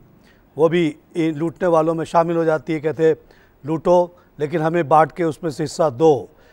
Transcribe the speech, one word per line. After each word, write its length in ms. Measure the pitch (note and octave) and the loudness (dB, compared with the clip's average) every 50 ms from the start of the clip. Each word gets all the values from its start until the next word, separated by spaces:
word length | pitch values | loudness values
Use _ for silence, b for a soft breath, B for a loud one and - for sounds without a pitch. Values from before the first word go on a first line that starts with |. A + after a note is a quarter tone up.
| _ _ _ _ b b b b b b - | _ _ _ _ b b b b b b -2
वो 120 | - D#3 E3 | 0 0 2
भी 280 | E3 F3+ E3+ D3 - - _ _ - | 2 2 0 0 -4 -8 _ _ -4
इन 180 | F3 D#3+ D#3+ D#3 | -4 -2 -2 -2
लूटने 340 | C#3+ E3 E3 - - G3 F3+ | -4 -6 -8 -6 -4 -2 2
वालों 260 | E3 D#3+ D#3 E3 E3 | 2 2 2 0 -2
में 100 | E3 D3+ | -4 -4
शामिल 320 | - - E3+ E3 E3+ E3+ | -2 0 0 0 0 0
हो 80 | E3 E3 | -2 0
जाती 280 | D#3+ D#3 D3+ - - | 0 -2 -2 -2 -6
है। 80 | D#3+ D3+ | -6 -4
कहते 280 | C#3 D#3 C3+ D#3+ D#3+ D#3+ | -4 -6 -2 0 0 0
हैं, 80 | D3+ - _ b b b b b b b - | 0 0 _ b b b b b b b -8
"लूटो, 500 | C#3 D#3+ D#3 - F3+ F3 F3+ F3 F3 - b b b b - | -6 -6 -2 0 2 2 2 2 0 -4 b b b b -8
लेकिन 200 | D3 C#3+ D3+ D#3+ | -8 -6 -4 -2
हमें 280 | D#3 E3 E3+ F3 D#3+ B2+ | -2 -2 -2 -2 0 2
बांट 240 | D#3+ D3+ D#3+ C#3 | 4 4 4 2
के 120 | - - E3+ | 0 -4 -4
उसमें 260 | D#3+ C#3+ - F3+ D#3+ | -4 -4 -6 -8 -8
से 120 | C3+ - | -6 -6
हिस्सा 280 | D#3 C#3 - - E3 D3+ | -8 -6 -2 -2 -2 -2
दो।" 380 | A#2 A#2+ D#3+ D#3+ D3 A#2 F2+ - _ b b b | 0 2 4 4 4 2 -2 -10 _ b b b